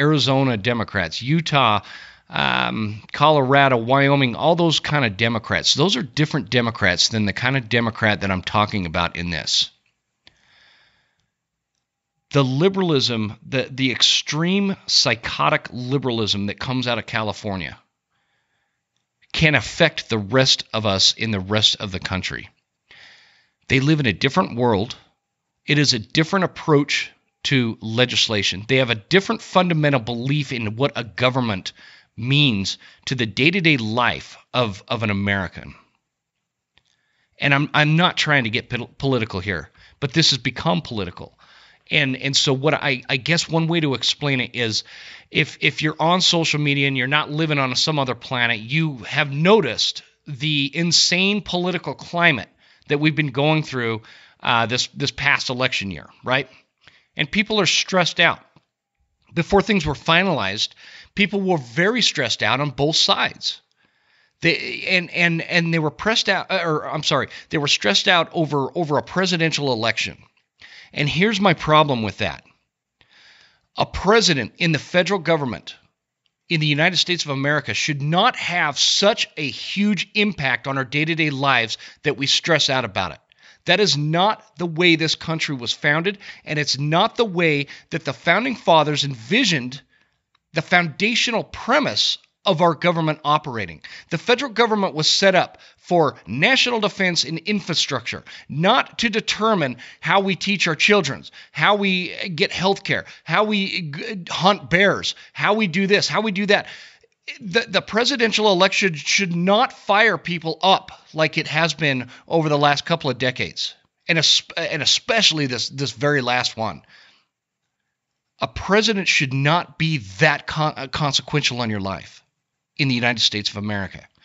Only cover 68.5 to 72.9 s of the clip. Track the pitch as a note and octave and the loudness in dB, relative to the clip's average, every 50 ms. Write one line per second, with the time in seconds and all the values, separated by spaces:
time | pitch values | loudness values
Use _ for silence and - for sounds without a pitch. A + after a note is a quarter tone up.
68.5 | D3 C#3+ C3 B2 - F3 E3+ C#3+ D3 B2 A2+ - - F3+ F#3+ F3 F3+ D#3+ E3 D#3+ | 0 -2 -2 -2 -2 -4 -2 0 0 -2 -2 -2 -2 -2 -2 0 0 0 0 0
69.5 | D3+ - C#3+ C3+ B2 A2 A2+ A2+ G#2+ - - G#2 - - - _ _ _ _ _ | 0 0 -2 -2 -2 0 0 0 0 0 -2 -6 -6 -12 -20 _ _ _ _ _
70.5 | _ _ - - - - - - - C3+ D3 C#3+ B2+ D#3 G3 A3+ A3 F#3+ G3+ G3 | _ _ -20 -20 -20 -20 -20 -12 -6 -2 -2 -2 2 2 2 2 2 4 4 2
71.5 | D#3+ - - D#3 D#3 D3+ D#3 D3 C3 A#2 A2 G2+ - - G#2+ E2+ C2+ - - _ | 2 2 2 4 6 6 6 4 2 -2 -2 -2 -4 -4 -4 -6 -6 -8 -14 _
72.5 | _ _ _ _ _ _ _ _ | _ _ _ _ _ _ _ _